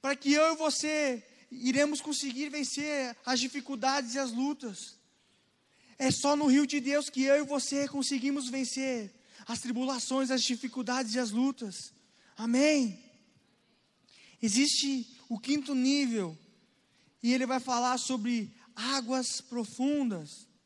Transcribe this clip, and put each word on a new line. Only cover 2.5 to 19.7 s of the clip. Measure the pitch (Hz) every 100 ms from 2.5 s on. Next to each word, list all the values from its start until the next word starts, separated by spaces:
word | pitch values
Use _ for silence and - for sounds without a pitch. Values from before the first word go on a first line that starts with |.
| 294 262 - 302 285 254 233
as | - 254
dificuldades | 254 285 - 262 262 277 240
e | 262
as | 262
lutas. | 233 277 294 240 185 - - _ _ _ _ _ _ _ _ _ -
É | 262
só | - 277 294
no | 294
rio | 269
de | 277 294
Deus | 254 285 285
que | 262
eu | 269 285
e |
você | 277 285 - 277
conseguimos | 277 277 254 269 262 285 247
vencer | 269 254 269 269 247 196 _ _ -
as | - 233
tribulações, | 247 240 262 254 - 262 262
as | 262
dificuldades | - 233 262 262 226 247 233
e | 233
as | 233
lutas. | 220 269 254 214 175 - _ _ _ _ -
Amém? | 226 247 302 294 233 180 - _ _ _ _ _ _ _ _ _ _ - - _
Existe | 226 208 294 - 277 262 226 - -
o | 220
quinto | 262 294 262
nível, | 262 254 285 262 226 175 156 - _ _ _ _ _ _ _
e | 233
ele | 247
vai | 254 254
falar | 254 240 247 254
sobre | - 254 226 233 202 - -
águas | - 233 277 233 262 247 -
profundas. | - 240 214